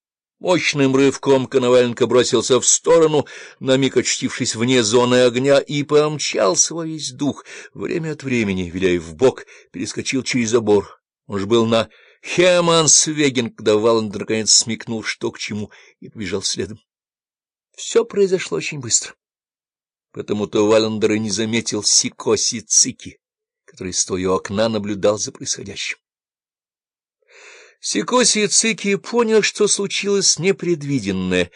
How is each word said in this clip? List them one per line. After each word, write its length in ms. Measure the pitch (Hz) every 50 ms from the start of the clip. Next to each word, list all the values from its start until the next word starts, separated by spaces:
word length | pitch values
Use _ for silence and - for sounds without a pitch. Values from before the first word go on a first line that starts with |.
| _ _ _ _ _ _ _ _
Мощным 560 | - 180 180 156 - - - 147 139 135 131
рывком 540 | 135 139 135 131 - - 135 139 135 123 -
Коноваленко 580 | - 131 123 123 127 123 123 120 113 - 123
бросился 540 | 110 120 123 120 - 131 - - - 131 120
в 60 | -
сторону, 600 | - - - - 151 165 165 160 156 156 143 120 - - - - - - _
на 180 | - 131 131
миг 200 | 131 135 127 -
очутившись 580 | 123 - - - - - - - - 123 - -
вне 300 | 110 117 127 131 127 117
зоны 380 | 104 117 123 120 123 123 123 123
огня, 340 | 123 117 123 131 139 139 139
и 240 | - - 147 143 139
помчался 920 | - 147 147 151 151 151 143 - - - - - 185 175 - - - 160
во 120 | 170 165
весь 240 | 160 160 151 143 139
дух. 340 | 127 - 147 139 - - - - - - - - -
Время 380 | - 101 - - - 160 156 151
от 100 | 151 139
времени, 480 | 135 127 120 110 98 95 92 90 85
виляя 300 | 82 92 92 92 87 87
в 160 | 80 82 80
бок, 300 | 76 131 131 - - - - - - - _ -
перескочил 500 | 139 123 - - - 101 - 135 131 113
через 280 | - - 127 117 107
забор. 500 | 113 120 110 104 104 101 98 - - - _ _ _ _ _
Он 140 | - 101 98
же 60 | 95
был 200 | 101 117 117 113
на 220 | 113 117 113 110 - _ _ _ _ _ _ -
Хемансвеген, 1300 | - - - 175 185 180 175 170 170 165 165 160 139 - - - 156 156 147 151 139 120 127 117 110
когда 240 | - - 104 113 107
Валандер 440 | 107 107 117 117 113 110 107 98 101
наконец 320 | 101 - 110 110 107 104 -
смекнул, 500 | - - 117 110 107 - - 117 110 104
что 300 | - - - - 117 -
к 60 | -
чему, 340 | - - 110 104 104 - - - - - _ _
и 100 | - -
побежал 340 | - 113 104 87 98 98 -
следом. 360 | - - 117 98 92 110 - _ _ _ _ _ _ _ _ _ _ _ _ _ _ _ _ _ _ _
Все 280 | - - - - 233 233
произошло 540 | 233 - 202 202 185 190 175 - - 165 160
очень 200 | 156 - 156 147
быстро. 360 | 123 113 - - - - - _ _ _ _ _ _ _ _ _ _ _ _ _ _ _ _ _ _ _ -
Потому-то 540 | 107 101 - 104 104 104 98 - 110 104
Валандер 460 | 104 110 110 110 110 110 107 110 107 107
и 60 | 110
не 120 | 110 107
заметил 520 | 95 104 113 110 113 117 110 - 117 104 101
Сикоси 800 | - - - - 120 - - - 123 110 98 - - 127 113
Цики, 580 | - - - - - - - - - - - _ _ _ _ _ _ _ _ _ _
который, 280 | - - - 95 92 90
стоя 380 | - - - 101 92 92 92
у 40 | 92
окна, 340 | 92 - - 98 101 110 113
наблюдал 500 | 110 107 101 104 104 95 87 104 107 104
за 140 | - - -
происходящим. 680 | - - - - - - 98 - - - - - - _ _ _ _ _ _ _ _ _ _ _ _ _ _ _ _ _ _ _ _ _ _ _ _ _ _ - - - - - - - - _ _
Сикоси 680 | - - - - - - 233 254 240 - - 214 208 185
Цики 480 | - - - 226 214 - - 202 202
понял, 460 | 190 - - 233 240 240 220 220 214 190
что 260 | - - - 214 196
случилось 720 | - - 202 190 - - - 202 202 196 180 - - -
непредвиденное, 1120 | 156 196 190 190 175 175 175 147 143 139 143 131 98 98 95 95 92 92 90 90 90 - -